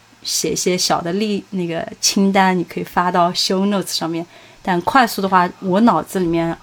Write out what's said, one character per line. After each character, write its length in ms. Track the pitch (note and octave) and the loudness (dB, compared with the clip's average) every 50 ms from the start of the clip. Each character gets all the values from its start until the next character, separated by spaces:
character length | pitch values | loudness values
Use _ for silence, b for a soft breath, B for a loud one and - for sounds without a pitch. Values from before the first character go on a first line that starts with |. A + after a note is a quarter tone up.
| _ _ _ _ | _ _ _ _
写 300 | - - - - - D#3+ | -10 -6 -4 -2 -2 -2
一 40 | D#3+ | -2
些 220 | D3+ - F#3+ F3+ F3+ | -2 0 0 0 0
小 240 | - - E3 D3 | 0 0 0 0
的 100 | E3+ E3+ F3 | -2 -2 -2
例-， 300 | G3 A3 G#3+ G3+ F#3+ - - | -2 -2 -2 -2 -4 -4 -6
那 160 | - F#3 F3 | -6 -4 -4
个 180 | E3+ D#3+ E3 - - - - | -4 -4 -6 -6 -8 -8 -4
清 320 | - - - G3+ G3 G3 | -4 -2 2 2 2 4
单， 240 | G3 G3 F#3+ F#3 F#3 | 4 4 4 4 2
你 80 | F3+ E3 | 0 -2
可 160 | - - F3+ | -4 -6 -8
以 40 | F3 | -8
发 260 | - - F#3 F3+ F3+ | -4 -2 0 0 2
到 200 | F3+ F3+ E3+ F3 | 2 2 2 2
show 360 | F3 - - - G3 F#3+ G3 G3+ | 2 -2 -2 0 0 0 0 0
notes 280 | G#3 F#3+ F#3 - - | 0 -2 -4 -4 -6
上 120 | - E3+ D#3+ | -6 -4 -4
面。 160 | E3 E3 E3+ B B B B B B B B G3+ | -4 -6 -8 B B B B B B B B -2
但 140 | F3+ F3 | -2 -2
快 240 | E3+ - - C4+ B3 | 0 2 2 2 2
速 160 | G#3 - - | 2 0 -4
的 80 | F#3+ F#3 | -2 2
话， 180 | F#3+ F#3 F3 F3+ - - | 2 2 2 2 -2 -6
我 200 | F#3+ F#3+ F3+ G3+ | -4 0 2 4
脑 200 | A#3 A#3+ F#3+ D#3+ | 4 4 4 2
子 180 | - - - F#3+ | 0 -2 -4 -2
里 60 | F3+ | 0
面 320 | E3 E3+ E3+ E3 E3 D#3+ - | 0 0 0 0 -2 -4 -6